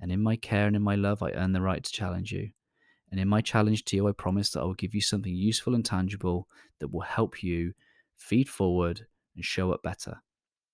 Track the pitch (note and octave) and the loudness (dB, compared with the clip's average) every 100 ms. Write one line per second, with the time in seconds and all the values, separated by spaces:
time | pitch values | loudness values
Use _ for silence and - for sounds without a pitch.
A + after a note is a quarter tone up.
0 | F2+ F#2 G#2+ A2 - G2+ G#2 G#2 G2+ G2+ | -4 0 0 0 0 2 4 4 2 2
1 | G2+ G#2+ E2+ - F#2 F#2 F#2+ F2 - - | 2 0 -2 0 0 2 2 0 -4 -6
2 | F#2 F2+ G2 F#2+ G2 - _ _ _ _ | -4 -4 -4 -6 -8 -12 _ _ _ _
3 | _ G2 F#2+ G#2+ - A2+ G#2+ A2 - G2 | _ -2 2 2 4 4 4 2 0 2
4 | G#2 G2+ F2+ G2 G2+ - E2 F#2+ F#2+ G2+ | 2 0 -2 0 0 -2 -2 -2 -4 -2
5 | - G2+ F#2 F2+ G2+ A2 - B2 - F#2 | 0 0 -2 0 2 2 0 0 0 0
6 | F#2 G2+ F2+ F2+ - - - _ C#2+ E2+ | -2 -2 0 -2 -4 -16 -20 _ -6 -6
7 | - - A2+ - F2+ E2+ E2+ - _ _ | -4 -2 -2 -2 -4 -2 -2 -6 _ _
8 | _ _ - A2+ C3+ - F#2+ F2 E2+ E2+ | _ _ 0 2 2 2 2 4 2 -2
9 | - _ _ - F2 - F#2 - - - | -10 _ _ -10 -6 -2 0 -2 -4 -8
10 | - - _ _ _ _ _ | -10 -14 _ _ _ _ _